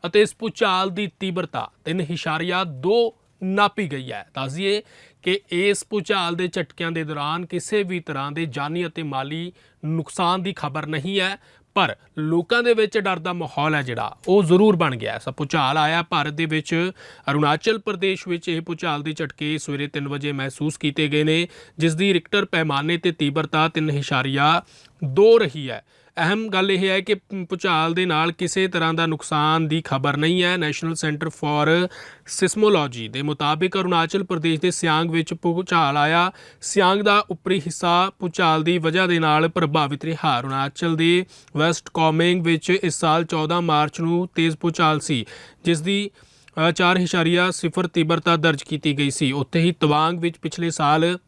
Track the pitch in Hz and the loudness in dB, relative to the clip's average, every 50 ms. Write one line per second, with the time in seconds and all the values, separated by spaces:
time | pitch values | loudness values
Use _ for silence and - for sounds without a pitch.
0 | - 175 - 208 214 208 - _ - 220 - - 226 208 - 185 190 196 185 175 | -10 0 2 2 2 2 0 _ -8 -8 -2 0 0 2 2 2 0 -2 -2 -4
1 | 208 190 _ _ 196 190 180 180 170 156 - 127 113 - _ _ _ 156 165 185 | -6 -6 _ _ -6 -4 -4 -4 -6 -6 -6 -8 -8 -8 _ _ _ -6 -4 -4
2 | 170 143 170 160 - 175 156 160 160 180 180 180 190 175 147 127 131 180 208 233 | -4 -4 -6 -6 -4 -4 -4 -4 -4 -4 -2 -4 -4 -4 -8 -6 0 2 2 2
3 | 233 226 - _ _ _ _ _ - 185 190 202 208 202 - - 208 156 143 135 | 2 0 -2 _ _ _ _ _ -6 -4 0 2 2 2 2 -2 -4 -4 -4 -8
4 | 131 127 117 101 98 _ _ 135 131 135 135 160 190 196 202 208 208 _ - - | -8 -8 -10 -10 -10 _ _ -6 -6 -6 -6 -4 -2 -2 -2 -2 -4 _ -20 -20
5 | - - _ _ _ 180 185 202 _ _ - 175 190 202 202 190 - _ 220 208 | -20 -20 _ _ _ -2 -2 -2 _ _ -4 0 2 2 0 0 -2 _ -6 -6
6 | 180 - 214 196 180 170 170 170 185 180 - 190 170 - - - 170 165 170 165 | -2 0 0 0 0 -2 -2 -2 -4 -4 -4 -6 -6 -6 -8 -8 -6 -4 -4 -4
7 | 160 151 156 147 143 147 156 175 180 170 - 180 - - - 208 202 180 185 175 | -6 -6 -6 -6 -4 -4 -4 -4 -6 -6 -8 -8 -8 -2 -2 -2 -2 -2 -4 -8
8 | 160 - 147 135 135 143 143 160 165 156 120 147 143 147 160 175 175 165 156 - | -6 -6 -8 -6 -6 -6 -4 -6 -6 -6 -4 -6 -6 -6 -4 -4 -6 -6 -6 -8
9 | 165 151 139 131 135 139 151 160 170 180 180 _ _ _ _ _ - 151 160 165 | -8 -6 -4 -4 -6 -6 -6 -8 -8 -10 -12 _ _ _ _ _ -6 -4 -2 -2
10 | 156 - - - 185 170 180 185 180 196 196 - - 147 135 156 151 147 - 156 | -4 -6 -4 -2 0 0 0 0 -2 -6 -6 -6 -8 -6 -6 -6 -8 -6 -6 -6
11 | 135 180 196 196 180 190 196 - _ _ _ _ _ _ _ 202 190 139 101 _ | -4 -2 -2 0 -2 -2 -4 -8 _ _ _ _ _ _ _ 0 0 0 0 _
12 | _ _ _ - 156 156 160 170 170 _ 240 240 240 240 233 220 220 208 - 220 | _ _ _ -6 -2 0 0 0 0 _ 0 2 4 2 4 4 2 0 0 -2
13 | 196 196 185 175 160 185 180 175 165 139 - - 143 156 156 147 139 127 120 113 | 0 0 -2 -2 -4 -6 -6 -6 -6 -6 -4 -2 0 0 0 0 -2 -4 -6 -6
14 | 113 - - _ - - 185 202 196 156 175 180 208 214 202 165 170 151 131 117 | -6 -8 -8 _ 0 4 4 4 6 6 6 6 8 6 6 4 2 0 -2 -4
15 | 110 110 110 113 - - 131 - 156 139 - 135 139 131 143 156 151 151 160 170 | -6 -6 -6 -6 -8 -10 -8 -6 -6 -4 -2 0 0 2 2 2 0 2 0 0
16 | 170 - - 160 143 147 151 147 165 156 160 156 151 - 170 165 170 185 185 - | -2 -2 -2 -2 -2 -2 -4 -4 -4 -2 -2 -4 -4 -2 -2 -2 -2 -2 -4 -10
17 | - - - - - - 139 147 151 147 151 160 - 233 220 226 - - 208 185 | -20 -20 -20 -12 -6 -2 0 2 2 2 2 0 0 -2 -2 -2 -2 -6 -6 -2
18 | 185 196 190 180 - 185 175 170 165 - 170 160 165 - 170 156 - 175 151 147 | -2 -2 -2 -4 -4 -6 -8 -6 -4 -4 -6 -6 -4 -6 -8 -6 -4 -4 -4 -4
19 | 147 156 156 - 165 139 - _ 147 151 156 151 - - 143 139 143 147 - 151 | -4 -8 -6 -6 -8 -10 -8 _ -6 -4 -4 -6 -6 -6 -6 -6 -6 -6 -6 -8
20 | 143 143 143 143 139 147 143 135 135 135 131 - 147 151 151 - - 151 139 - | -6 -6 -8 -6 -6 -6 -6 -4 -6 -8 -6 -4 -6 -6 -4 -2 -4 -4 -2 0
21 | 156 151 139 151 151 156 156 165 170 175 - - - - _ - 156 165 160 156 | -2 0 2 2 2 2 2 0 0 -2 -6 -20 -20 -20 _ 0 0 0 2 2
22 | 190 202 190 170 160 - - 202 196 190 - 170 165 156 143 139 143 156 175 170 | 2 2 2 2 0 0 0 0 0 0 0 -2 0 0 -2 -2 0 0 -2 0
23 | - 180 165 _ 156 143 143 160 156 147 - 156 156 165 160 165 156 156 147 143 | 0 -2 0 _ -2 0 0 0 -4 0 2 2 2 2 2 0 0 0 0 -2
24 | 139 - 156 131 131 135 135 139 143 151 160 170 - _ - - - - _ _ | -2 0 0 0 0 0 0 2 2 4 2 2 0 _ -20 -20 -20 -20 _ _
25 | - 143 131 160 202 220 226 233 220 160 123 151 143 131 117 110 - _ _ _ | -6 -2 2 6 8 8 8 8 6 2 -2 -6 -8 -8 -8 -10 -10 _ _ _
26 | _ _ _ - 170 160 196 214 220 220 196 190 190 196 196 185 196 190 190 196 | _ _ _ -2 0 0 0 0 -2 -2 0 0 2 2 2 0 2 0 0 0
27 | 190 - 214 190 _ _ 208 196 180 - 190 180 - 196 175 156 160 165 170 175 | 0 -2 -4 -4 _ _ -10 -10 -8 -6 -8 -4 -2 0 0 2 2 0 0 0
28 | 185 185 160 156 160 170 170 _ 185 170 - 196 190 185 180 180 160 160 165 165 | 0 0 2 2 0 0 -2 _ -4 -4 -2 0 -2 0 0 0 0 0 0 0
29 | 165 165 160 151 - - 156 151 147 156 156 160 165 156 156 165 156 - - 135 | 0 -2 -2 -4 -4 -4 -2 0 2 2 2 2 2 0 -2 -4 -2 -2 -4 -2
30 | 135 147 139 143 151 165 175 180 180 175 180 185 170 151 151 - - 165 165 160 | 0 0 0 0 2 2 2 2 2 0 0 0 -2 -2 -4 -4 -4 -6 -4 -2
31 | - 156 151 147 160 165 - - - 147 147 147 147 151 160 175 180 180 - - | -2 -4 -2 -2 -4 -8 -6 -6 -4 -2 0 2 4 4 4 4 2 0 -4 -10
32 | - - - - _ - - - - 185 - 214 214 214 208 175 147 139 117 117 | -20 -20 -20 -20 _ -10 -4 0 0 0 2 4 4 4 4 4 2 0 -4 -8
33 | 113 107 113 131 143 147 151 - 151 143 151 156 170 180 180 196 185 180 180 170 | -10 -8 -6 -4 -2 -2 -2 0 0 0 0 2 0 0 0 0 0 2 2 2
34 | 165 165 - 196 196 - 185 165 151 165 160 156 151 180 170 - - 165 156 156 | 2 2 0 -4 -2 -2 -4 -2 0 0 0 2 0 0 -2 0 0 0 2 2
35 | 170 170 160 165 160 - 175 165 - 175 165 170 185 - - 170 160 139 139 147 | 2 0 0 0 -2 -2 -6 -2 -2 -2 0 0 -2 0 2 2 2 2 2 2
36 | 147 151 160 170 175 185 - - - - - _ - - - 196 196 180 190 202 | 2 4 4 2 2 2 -2 -8 -20 -20 -20 _ -10 -4 0 4 4 4 4 4
37 | 208 208 202 208 208 - 185 - _ 185 185 196 139 170 160 - - 175 170 175 | 2 4 2 2 2 0 -6 -8 _ -2 0 0 0 -4 -8 -2 0 2 2 4
38 | 180 196 - _ - 180 - - 190 165 156 160 156 160 175 180 160 165 160 185 | 2 0 -2 _ -8 -6 -2 2 2 4 4 2 2 2 0 2 0 0 2 2
39 | 185 180 175 170 160 156 151 156 156 165 160 - 170 151 147 160 151 139 147 - | 2 2 2 2 4 4 4 4 2 2 2 0 0 2 2 0 0 0 -2 -6
40 | - 160 165 151 - 160 135 120 127 135 135 135 135 139 - - - 170 165 156 | -4 -6 -6 -2 0 0 0 0 -2 -2 -4 -2 -4 -4 -4 -4 -2 0 2 2
41 | 165 165 175 180 185 - - - - - _ 143 151 165 170 - - - _ - | 4 4 4 4 2 -2 -10 -20 -20 -8 _ 0 2 2 2 0 -6 -8 _ 2
42 | 160 160 156 160 165 175 180 185 170 170 170 156 - - 180 190 196 180 156 - | 2 4 4 4 4 4 4 2 2 2 0 0 2 0 0 2 2 -2 -2 0
43 | - 165 156 165 170 160 - 160 156 156 170 175 175 170 156 147 151 151 - - | 2 2 2 2 2 0 -2 -2 0 0 0 0 0 2 2 2 2 0 -2 -4
44 | 165 165 170 175 180 180 _ - 160 165 165 - - 170 160 - 175 160 156 151 | -2 0 0 0 0 -2 _ 0 0 0 0 0 -2 -4 0 2 2 2 2 2
45 | - - 156 123 110 - - - - - - _ _ 170 170 156 156 180 196 202 | 0 -2 -2 -2 -2 -6 -12 -20 -20 -20 -20 _ _ 0 0 0 0 -2 -2 -2
46 | 202 202 _ _ - _ _ _ _ - _ - 156 170 170 - 185 175 180 185 | -2 -4 _ _ -20 _ _ _ _ -14 _ 0 2 2 2 4 4 4 4 4
47 | 180 170 - 185 165 165 170 175 180 185 175 - - 170 - - 185 170 _ 175 | 2 0 2 2 2 4 4 4 2 2 0 -2 -4 -4 -2 0 -2 -2 _ 0
48 | 165 156 170 165 160 180 170 165 151 165 156 139 - - 165 147 - 156 143 135 | 2 2 2 0 2 2 2 4 4 2 0 0 -4 -6 -8 -4 -2 -2 0 0
49 | 147 139 131 - 156 135 131 143 135 - - 175 160 175 175 _ - 151 147 147 | 0 -2 0 0 0 0 0 -2 -4 -2 0 2 2 2 0 _ 0 2 2 4
50 | 156 160 175 175 165 170 165 - - 160 - - 170 170 156 - 156 143 151 156 | 2 0 0 -2 -4 -6 -6 -6 -10 -10 -6 -4 -4 -4 -2 0 2 2 4 4
51 | 160 170 180 180 _ | 4 2 0 -2 _